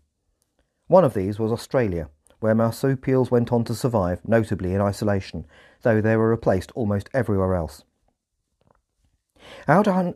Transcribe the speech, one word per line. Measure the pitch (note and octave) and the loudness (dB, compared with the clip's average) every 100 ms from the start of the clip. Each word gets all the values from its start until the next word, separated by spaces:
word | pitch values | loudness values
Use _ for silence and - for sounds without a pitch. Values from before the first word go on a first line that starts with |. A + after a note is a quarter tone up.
| _ _ _ _ _ _ _ _ _ | _ _ _ _ _ _ _ _ _
One | F3 | 4
of | D#3 | 4
these | A2 F#2+ G#2 | 0 -4 -2
was | A2 | -4
Australia, | A#2 - C#3 A2+ E2+ D2+ - _ _ | -4 -2 -2 0 -2 -8 -12 _ _
where | A2 | 0
marsupials | A2+ A2+ A2 C3+ C3+ - C3 B2 | 2 2 0 -2 -2 0 0 2
went | B2 A#2+ | 0 2
on | A#2+ | 0
to | A#2 | -2
survive, | A2+ C3+ A#2 F2+ F2+ | -2 0 0 0 -2
notably | - A2+ G#2 F#2+ F#2 | 0 0 0 -4 -2
in | F#2+ | 0
isolation, | G2+ G2 G#2+ G2+ - E2+ D#2+ - - _ | 0 -2 -2 -2 -4 -14 -16 -20 -20 _
though | B2+ A2 | 0 2
they | G#2+ A2 | 2 2
were | A2 | 2
replaced | A2+ - G2 - | 0 0 -2 -2
almost | - G#2 G2+ - | -6 -2 -2 -4
everywhere | C3+ A2 G2+ F#2 | -4 -2 0 0
else. | F#2 D#2 - _ _ _ _ _ _ _ _ _ _ _ _ _ _ _ _ - - - | -2 -4 -10 _ _ _ _ _ _ _ _ _ _ _ _ _ _ _ _ -20 -12 2
Out | E3 G#3 | 4 4
a | |
hun-, | F#3 F3+ | 2 -2